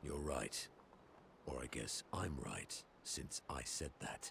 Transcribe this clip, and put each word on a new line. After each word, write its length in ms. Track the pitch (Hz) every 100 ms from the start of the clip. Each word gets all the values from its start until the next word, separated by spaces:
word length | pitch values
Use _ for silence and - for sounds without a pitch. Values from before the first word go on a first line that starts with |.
You're 140 | 73 71
right. 480 | 73 67 52 - - - - - - - - -
Or 160 | - 65
I 60 | 62
guess 360 | 64 57 - -
I'm 240 | - 98 71
right, 380 | - - - - - -
since 380 | - - 65 - -
I 120 | 69
said 280 | - - 73 -
that. 300 | - - -